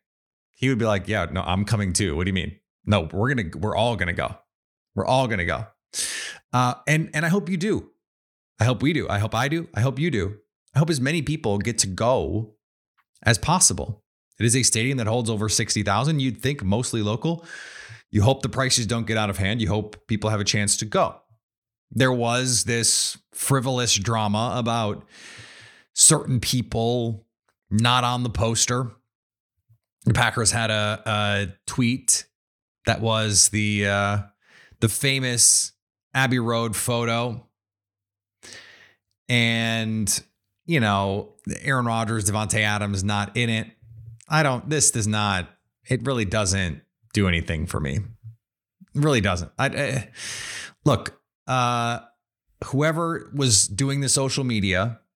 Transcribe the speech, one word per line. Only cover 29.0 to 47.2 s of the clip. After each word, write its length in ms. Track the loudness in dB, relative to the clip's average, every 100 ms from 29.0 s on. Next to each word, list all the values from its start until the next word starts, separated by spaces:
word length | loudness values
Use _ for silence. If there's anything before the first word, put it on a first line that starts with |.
| _ _ _ _ _ _ _ _ _ _
The 100 | 0
Packers 360 | 2 2 2 0
had 200 | 0 0
a, 320 | 0 0 -2 -2
a 420 | -2 0 0 -2 -6 -6
tweet 600 | 0 2 2 0 -2 -2 _ _ _ _ _ -2
that 140 | 0
was 500 | 0 0 2 4 4
the, 360 | 2 2 2 2
uh, 320 | 2 2 0 -2 _ _ -20 -20 _
the 80 | -2
famous 840 | 0 0 0 0 2 4 4 0 -8 _ _ _
Abbey 240 | 0 2 2
Road 340 | 2 0 0
photo. 720 | -2 -2 0 0 0 -2 -6 -12 _ _ _ _ _ _ _ _ _ -20 -20 -20 -20 -20 _ _ _ 0
And, 960 | 2 4 2 0 -2 -2 -2 -2 -2 -6 _ _ _ -2
you 140 | 0
know, 540 | 2 2 0 -2 -6 -12 -10 -6
Aaron 260 | -2 0 0
Rodgers, 420 | 0 -2 -2 0
Davante 320 | 0 0 0
Adams 440 | 0 0 -2 -2
not 320 | -2 -2 -2 -2
in 120 | 0
it. 200 | -2 -4 -12 -20 -20 -20 -20 -2
I 140 | 0
don't, 260 | 2 0 -2
this 220 | 0 2
does 160 | 2 0
not, 420 | 0 0 0 -4 _ _ _ -4
it 160 | -4
really 200 | -2 -2
doesn't 580 | 0 0 0 0 -2 -4 -12 _ _
do 160 | 0